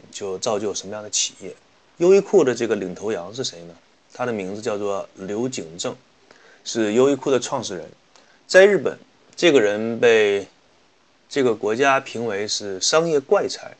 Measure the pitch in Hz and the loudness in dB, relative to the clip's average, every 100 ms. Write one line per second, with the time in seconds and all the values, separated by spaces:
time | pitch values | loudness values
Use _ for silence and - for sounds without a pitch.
0 | - - 101 92 117 104 104 92 95 107 | -16 -12 -8 -6 -4 -4 -4 -8 -10 -14
1 | 107 - - - 92 - _ _ _ - | -8 -6 -6 -8 -18 -18 _ _ _ 0
2 | 175 196 190 202 135 113 113 107 95 87 | 4 4 6 4 4 2 0 -2 -4 -8
3 | 101 98 87 117 127 85 85 85 _ _ | -6 -6 -8 -10 -10 -10 -20 -20 _ _
4 | _ - 123 110 92 104 117 104 104 98 | _ -10 -6 -6 -6 -6 -6 -4 -4 -6
5 | - - 92 104 127 127 80 85 127 123 | -8 -12 -8 -4 -4 -6 -12 -10 -10 -10
6 | _ _ _ _ _ _ - 117 107 113 | _ _ _ _ _ _ -8 -2 0 4
7 | 135 135 147 127 - 139 110 92 78 - | 4 2 0 0 0 -6 -6 -10 -12 -20
8 | _ _ _ _ - 185 202 190 117 - | _ _ _ _ 2 6 6 6 -2 -8
9 | - _ _ - 170 139 104 104 113 113 | -16 _ _ 0 4 6 4 0 -4 0
10 | 120 113 104 101 95 _ _ _ _ _ | 4 4 4 0 -4 _ _ _ _ _
11 | _ _ - 143 123 107 104 113 139 135 | _ _ -8 0 0 0 -2 2 2 2
12 | 131 113 117 98 104 - 104 92 - 156 | -2 -8 -6 -4 -4 -6 -6 -6 0 0
13 | 170 147 139 202 117 - - | 2 0 2 0 0 -8 -14